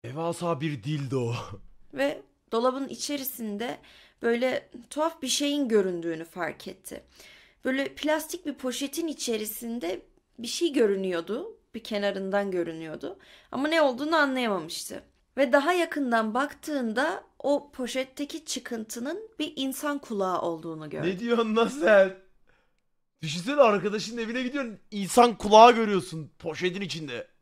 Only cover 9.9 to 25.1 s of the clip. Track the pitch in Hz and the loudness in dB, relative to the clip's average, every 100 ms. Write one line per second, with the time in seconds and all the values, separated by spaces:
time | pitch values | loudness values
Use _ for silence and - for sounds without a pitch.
9.9 | - - _ _ - 233 - 339 277 220 | -8 -12 _ _ -14 -8 -2 0 4 4
10.9 | 196 190 170 170 226 427 - _ 226 - | 2 0 -4 -4 -8 -8 -16 _ -16 -6
11.9 | 208 202 196 190 202 202 180 170 160 160 | -2 -2 -2 -2 -2 0 -2 -4 -6 -10
12.9 | - - 392 - - _ 247 294 330 285 | -10 -10 -12 -20 -20 _ -4 0 4 2
13.9 | 240 302 330 285 262 233 190 160 - - | 0 0 2 2 2 0 -2 -4 -12 -12
14.9 | - - _ _ - 269 285 285 359 330 | -14 -16 _ _ 0 4 4 4 2 0
15.9 | 302 262 226 220 226 285 - - 285 233 | -2 0 2 2 -2 -4 -6 -6 -4 -2
16.9 | 214 302 381 - _ 269 285 - - 247 | 0 -2 -2 -12 _ 0 0 -2 -8 -6
17.9 | 262 262 - 285 330 - 254 - 233 220 | -4 -6 -6 -8 -8 -8 -8 -6 -10 -8
18.9 | 240 254 370 440 - 302 - 269 262 294 | -8 -6 -8 -10 -8 -8 -4 -6 -4 -6
19.9 | 285 - 208 185 175 170 160 165 160 151 | -6 -6 -2 0 0 -2 -4 -8 -10 -10
20.9 | 151 165 190 233 233 226 220 233 277 320 | -4 -4 -4 0 0 2 2 2 2 6
21.9 | 202 190 - - _ _ _ _ _ _ | 8 6 0 -20 _ _ _ _ _ _
22.9 | _ _ _ 160 165 180 294 240 202 196 | _ _ _ -8 -6 -2 6 6 6 0
23.9 | 208 175 240 220 240 247 285 240 208 _ | -4 -6 -6 -4 -4 -4 -4 -6 -10 _
24.9 | 208 185 | -6 2